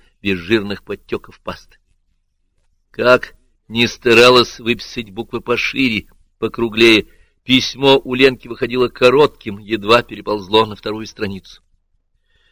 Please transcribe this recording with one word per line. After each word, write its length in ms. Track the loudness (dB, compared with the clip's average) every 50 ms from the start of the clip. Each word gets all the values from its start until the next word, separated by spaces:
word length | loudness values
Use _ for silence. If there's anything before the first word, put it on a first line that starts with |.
| _ _ _ _
без 160 | -6 -4 -4 -4
жирных 460 | -4 -2 -2 -2 -2 -4 -10 -12 -12
подтёков 560 | -14 -14 -14 _ -10 -10 -10 -10 -12 -20 _
пасты. 400 | _ -14 -14 -14 -14 _ _ _ _ _ _ _ _ _ _ _ _ _ _ _ _ _ _ _ _ _ _ _ _ _
Как 420 | _ -2 2 4 4 4 2 -4 -20 _ _ _ _ _ _ -8
ни 200 | -4 -2 -2 -2
старалась 720 | -4 -2 0 4 6 6 6 6 6 4 2 0 -4 -10
выписать 500 | -6 -6 -6 -6 -8 -14 -12 -12 -14 -12
буквы 320 | -10 -12 -12 -10 -10 -10
пошире, 640 | -6 -6 -6 -4 -6 -6 -4 -2 -2 -2 -2 -4 -8 _ _ _ _ _ _ -8
покруглее, 680 | -8 -6 -4 -4 -6 -4 0 2 4 4 4 4 0 -2 _ _ _ _ _ _ _
письмо 560 | 0 0 0 0 -2 -6 -2 2 2 2 2
у 140 | 2 -2 0
Ленки 340 | 2 2 2 2 0 -10 -16
выходило 420 | -10 -8 -6 -4 -2 -2 -2 -2
коротким, 680 | -2 2 2 4 4 4 2 2 0 _ -14 -12 -12 -12
едва 460 | -10 -8 -8 -4 0 2 2 2 0
переползло 640 | -2 -12 -12 -8 -6 -6 -6 -4 -2 0 0 0 0
на 80 | -4
вторую 320 | -10 -12 -10 -10 -10 -12 -14
страницу. 560 | -12 -10 -10 -8 -8 -10 -16 -20 -20 -20 _ _ _ _ _ _ _ _ _ _ _ _ _ _ _ _ _ _